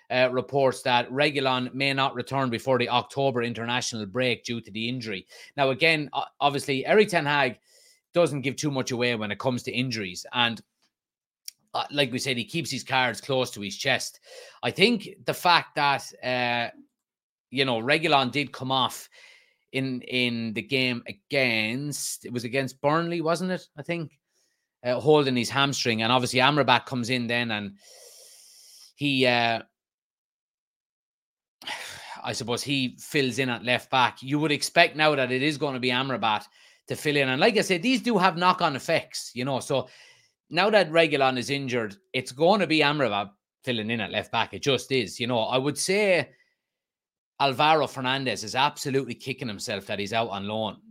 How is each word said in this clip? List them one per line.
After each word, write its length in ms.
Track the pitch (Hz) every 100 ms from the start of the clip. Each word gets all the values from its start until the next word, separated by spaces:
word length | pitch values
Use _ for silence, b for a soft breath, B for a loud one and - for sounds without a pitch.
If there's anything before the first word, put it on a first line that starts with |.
| b
uh, 180 | 127 127
reports 500 | 127 - 139 131 123
that 260 | 131 123 120
Reguilon 640 | 131 151 139 131 127 123
may 200 | 131 139
not 220 | 135 135 120
return 340 | - 139 131
before 280 | 117 135 123
the 120 | 123
October 520 | 120 - 139 139 120
international 640 | 120 113 117 123 - 113 101
break 380 | 113 127 113
due 180 | - 117
to 100 | 113
the 160 | 101 117
injury. 380 | 131 113 95 - B B 139
Now, 140 | 135
again, 380 | 127 160 156 147
o-, 100 | 135 - _
obviously, 460 | 143 139 - 135 139
Eric 240 | 202 208
Ten 160 | 170 143
Hag 340 | 147 131 104 b b b b _
doesn't 280 | 175 165 143
give 140 | 131 110
too 160 | 151
much 200 | 135 123
away 240 | 120 123 117
when 160 | 107
it 80 | 101
comes 240 | 135 120
to 80 | -
injuries. 540 | 113 131 113 92 90 -
And, 280 | 123 120 110 - _ _ _ _ _ _ _ - - _
uh, 120 | 117 117
like 200 | 143 135
we 80 | 123
said, 180 | 143 120
he 80 | -
keeps 260 | 165 131
his 120 | 123
cards 380 | - 131 123 107
close 300 | - 131 120
to 100 | 104
his 160 | 101 -
chest. 420 | 135 120 - - B B B B
I 80 | 123
think 380 | - 214 226 - - -
the 80 |
fact 420 | 143 180 165 - -
that, 280 | 143 135 - -
uh, 480 | 127 127 123 120 117 - - _ _ _ _ _ _
you 140 | 127 135
know, 120 | 117
Reguilon 540 | 120 160 160 139 127
did 200 | 143 135
come 200 | - 131
off 380 | 131 117 - - b b b b b _
in, 300 | 135 135 127
in 520 | - 127 123 117 113
the 80 | 110
game 420 | 107 135 127 120 -
against, 1160 | 101 _ 143 127 110 107 127 147 139 - - -
it 80 |
was 100 | 120
against 380 | 113 135 131 -
Burnley, 400 | 143 160 170 170
wasn't 300 | 156 165 185
it? 160 | 180 - 151
I 60 |
think, 360 | 156 170 156 - _ _ _ _ _ _
uh, 160 | 123 123
holding 360 | 127 151 135 123
his 140 | 110
hamstring. 520 | 135 139 127 123 110
And 100 | 113
obviously 280 | 127 123 127
Amrabat 460 | 131 147 127 120 -
comes 240 | 131 113
in 180 | 127 117
then 240 | 120 117
and 260 | 104 101 101 B B B B B B B B B B B _
he, 320 | 143 131 127
uh, 340 | 120 117 113 - _ _ _ _ _ _ _ _ _ _ _ _ _ _ _ _ _ _ _
<sighs> 60 | - B B B B B
I 100 | 120
suppose 300 | 110 117 117
he 340 | 135 139 127 -
fills 400 | - 151 131 117
in 100 | 131
at 140 | 117
left 280 | 117 123 -
back. 320 | 135 117 -
You 160 | 131 147
would 120 | 151
expect 440 | 143 - 170 175 139
now 200 | 156 143
that 160 | 123
it 120 | 127
is 140 | 147 139
gonna 220 | 147 127
be 100 | 123
Amrabat 560 | 123 135 120 110 104 - b b b -
to 80 | 127
fill 220 | 151 143
in. 120 | 131
And 100 | 131
like 180 | 214 208
I 40 |
said, 200 | 180 175
these 200 | 233 254
do 160 | 220 208
have 200 | 185 170
knock-on 380 | 180 175 170 131
effects, 560 | - 160 - - -
you 120 | 120 131
know. 140 | 127
So 280 | - 135 - B B B B _ _
now 200 | 160 202
that 220 | 208 170
Reguilon 460 | 165 165 143 131 127
is 120 | 120
injured, 460 | 139 135 120 107 98 _
it's 180 | 131 -
gonna 360 | 127 165 214 160
be 120 | 156
Amrabat 520 | 143 151 120 101 101 - _ _
filling 260 | - 117 107
in 120 | 117
at 100 | 90
left 200 | 104 -
back. 220 | 117 107
It 100 | 98
just 280 | 143 123 -
is, 280 | 135 92 -
you 80 | 120
know. 120 | 120
I 180 | 110 127
would 200 | 143 143
say 520 | - 196 202 170 131 b b b _ _ _ _ _ _ _ -
Alvaro 480 | 139 127 151 160 131
Fernandez 560 | 135 127 135 131 98
is 120 | 107 120
absolutely 600 | 143 - 147 135 120 113
kicking 320 | - 127 123
himself 380 | 101 - 98 107
that 120 | 101
he's 140 | 101
out 160 | 113 113
on 180 | 98 101
loan. 300 | 110 107 - -